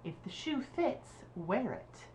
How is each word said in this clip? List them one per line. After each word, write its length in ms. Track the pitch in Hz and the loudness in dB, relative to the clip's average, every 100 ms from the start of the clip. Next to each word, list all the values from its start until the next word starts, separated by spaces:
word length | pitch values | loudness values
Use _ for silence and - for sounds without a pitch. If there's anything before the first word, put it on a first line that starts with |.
if 180 | - - | -6 -6
the 60 | 185 | -8
shoe 320 | - 320 285 | -4 0 2
fits, 480 | 254 - 339 - - - - | 0 4 4 4 -6 -16 -10
wear 380 | - 165 208 240 | -6 4 4 4
it. 320 | 98 - - - | -2 -6 -14 -16